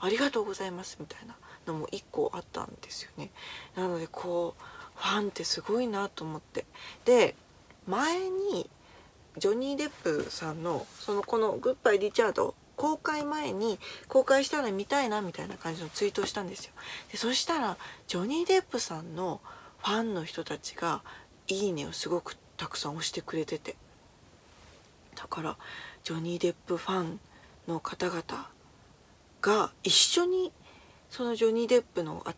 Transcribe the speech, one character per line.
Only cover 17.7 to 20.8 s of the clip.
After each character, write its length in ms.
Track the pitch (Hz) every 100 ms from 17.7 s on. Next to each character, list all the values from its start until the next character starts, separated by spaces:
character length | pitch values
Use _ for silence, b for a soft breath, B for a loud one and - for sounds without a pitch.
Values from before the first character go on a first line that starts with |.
| 175 B B B
ジ 120 | 180
ョ 60 |
ニ 200 | 208 311
ー・ 20 | 349
デ 140 | 381
ッ 20 |
プ 160 | - 240
さ 220 | - 160
ん 160 | 165 160
の 240 | 180 151 - B B B
フ 80 | -
ァ 160 | 214
ン 120 | 226
の 100 | 185
人 200 | 160 -
た 140 | 160 151
ち 180 | -
が、 260 | -